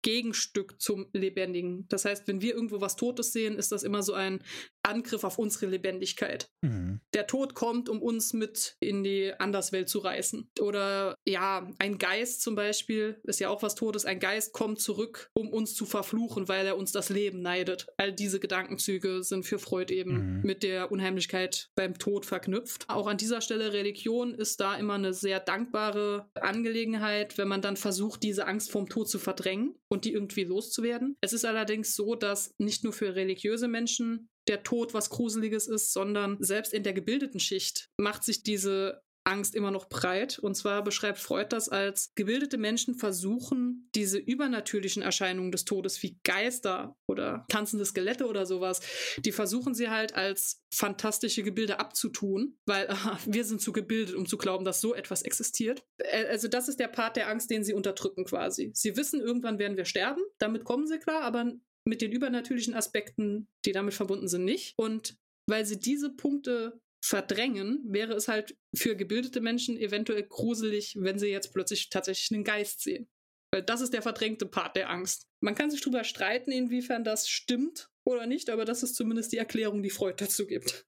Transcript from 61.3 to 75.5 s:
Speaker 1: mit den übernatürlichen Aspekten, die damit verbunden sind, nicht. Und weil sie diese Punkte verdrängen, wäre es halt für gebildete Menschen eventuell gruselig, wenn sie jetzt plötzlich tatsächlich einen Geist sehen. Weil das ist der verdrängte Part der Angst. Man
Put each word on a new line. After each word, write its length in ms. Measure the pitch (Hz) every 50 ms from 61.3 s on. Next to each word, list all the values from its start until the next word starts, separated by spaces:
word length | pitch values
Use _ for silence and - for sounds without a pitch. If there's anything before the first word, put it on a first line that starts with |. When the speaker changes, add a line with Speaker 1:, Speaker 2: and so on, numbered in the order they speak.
| 226 240 233 240 233 - _ _ _ _ _
Speaker 1:
mit 140 | 226 226 240
den 100 | 226 208
übernatürlichen 640 | 220 247 277 262 247 240 240 - 269 240 220 233 220
Aspekten, 720 | 226 214 - - 214 208 - - - 214 208 202 214 214 _ _ _ -
die 60 | 202
damit 220 | 185 190 196 208 196
verbunden 340 | - 208 185 196 202 - 180
sind, 160 | 175 180 185
nicht. 280 | 190 269 381 - - - -
Und 380 | 220 220 220 220 - - - _ _ _ _ _ _ -
weil 180 | 214 220 220
sie 120 | 208 214 202
diese 320 | - 240 285 294 285 285 285
Punkte 640 | - - 285 277 285 277 254 247 233 226 233 233 - _ _ _ _ - - -
verdrängen, 680 | 196 190 - 202 202 233 269 233 196 196 202 254 294 269 214
wäre 240 | 196 202 220 220 226
es 140 | 214 214 -
halt 280 | 220 214 208 - - _ _ _ -
für 180 | - - 240 214
gebildete 460 | 190 202 175 208 233 247 247 - 247
Menschen 360 | 226 226 233 240 247 - 233
eventuell 460 | 226 220 202 208 208 220 - 220 208
gruselig, 720 | 208 - - - 220 226 240 220 220 220 208 208 208 - - 208
wenn 200 | 185 190 196 202
sie 100 | 202 208
jetzt 240 | 196 196 196 -
plötzlich 360 | - 190 185 - 208 196 - -
tatsächlich 400 | - 190 190 196 190 - - - 226
einen 100 | 208 202
Geist 380 | 220 214 208 208 208 - -
sehen. 260 | - - - - 233 _ _ _ _ _ _ _ _ _
Weil 100 | - 190
das 180 | 185 220 226 240
ist 120 | 262 247
der 100 | 247 226
verdrängte 440 | 214 233 220 - 226 220 220 - 208
Part 300 | 190 - 196 170 - -
der 140 | 190 - -
Angst. 360 | 170 175 185 190 - - - _ _ _
Man 120 | - 208